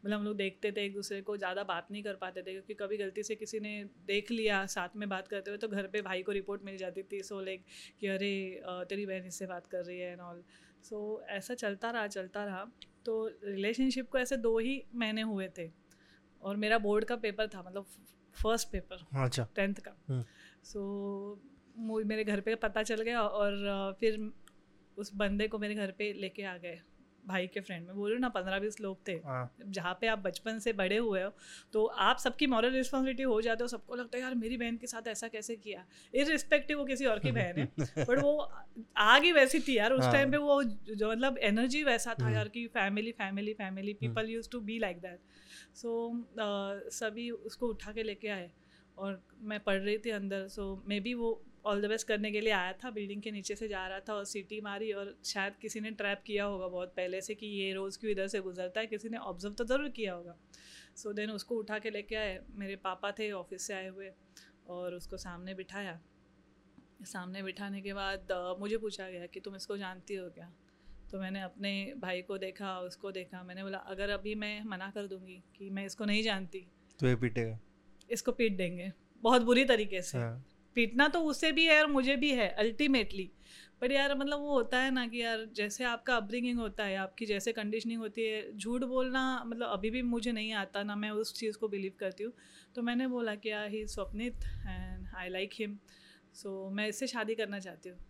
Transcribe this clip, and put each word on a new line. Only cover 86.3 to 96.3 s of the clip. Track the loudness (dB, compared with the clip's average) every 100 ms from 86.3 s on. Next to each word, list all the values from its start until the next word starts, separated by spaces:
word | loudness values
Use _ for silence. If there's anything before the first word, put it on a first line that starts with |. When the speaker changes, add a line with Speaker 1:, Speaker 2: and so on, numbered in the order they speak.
| -2 0 0
Speaker 1:
होता | -2 -2
है, | -2 0
आपकी | -2 -4 -2
जैसे | 0 0
कंडीशनिंग | -2 -2 -2 -2 -2
होती | -4 -2
है, | -2 -2 -6 -8
झूठ | -2 0
बोलना, | 2 2 2 2 2 0 -4
मतलब, | -4 -2
अभी | 0 0
भी | 0
मुझे | 0 0 0
नहीं | 0 0
आता | -2 -2 -2
ना, | -2 -2
मैं | -2
उस | -2 -2
चीज़ | -2 -4 -2
को | -2
बिलीव | -2 -4 -2
करती | -4 -4
हूँ। | -8 -8 -20 -20 -12 -4
तो |
मैंने | 0 2 0
बोला | 0 -2 -2
कि, | -4
"यार, | -4 -4
he | -4
is | -4
Swapnit | -4 -4 -4 -4 -4 -4 -4 -4
and | -6 -6 -6 -8 -8 -6
I | -4
like | -4 -2
him, | -6 -6 -14 -20 -20 -20 _